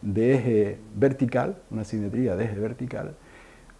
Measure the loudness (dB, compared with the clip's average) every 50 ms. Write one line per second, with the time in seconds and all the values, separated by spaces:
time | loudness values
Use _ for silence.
0 | -6 -2 0 2 4 4 4 4 2 4 4 4 4 2 0 -4 -12 -12 0 2
1 | 2 2 4 2 0 0 2 0 0 0 -4 -8 -10 -10 -8 -8 -6 -4 -4 -4
2 | -2 -2 -2 0 0 0 0 0 -2 -2 -2 -4 -4 -6 -6 -6 -8 -8 -8 -8
3 | -8 -10 -12 -14 -18 -20 -20 -20 -20 -20 -20 -20 -20 -20 -20 -2